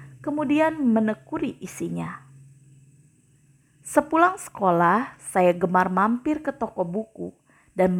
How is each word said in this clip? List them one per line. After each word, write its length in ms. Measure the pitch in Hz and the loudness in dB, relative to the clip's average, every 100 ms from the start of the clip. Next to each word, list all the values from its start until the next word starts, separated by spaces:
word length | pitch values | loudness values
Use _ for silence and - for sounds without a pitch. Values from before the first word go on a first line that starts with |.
| - - 302 | -20 -12 -8
kemudian 560 | 294 294 294 320 320 | -4 0 2 2 2
menekuri 800 | 254 220 214 214 - 320 311 - | 2 2 2 -4 -6 -6 -6 -8
isinya. 640 | 180 - 170 170 165 - - - - - - - _ _ _ _ _ _ _ _ _ _ - | -14 -10 -8 -6 -10 -12 -20 -20 -20 -20 -20 -20 _ _ _ _ _ _ _ _ _ _ 0
Sepulang 560 | - 294 320 349 381 | 0 2 2 2 0
sekolah, 720 | - - 190 170 170 208 269 - | -12 -2 2 4 4 2 0 -10
saya 320 | - 196 180 | -6 2 2
gemar 400 | 175 175 185 185 | 2 2 2 2
mampir 480 | 185 214 240 311 302 | 2 0 0 -2 -4
ke 80 | 277 | -4
toko 320 | 269 220 - | -6 -8 -6
buku 560 | 180 190 220 - 180 - _ _ _ - | -6 -6 -10 -12 -14 -14 _ _ _ 0
dan 160 | 185 180 | 0 2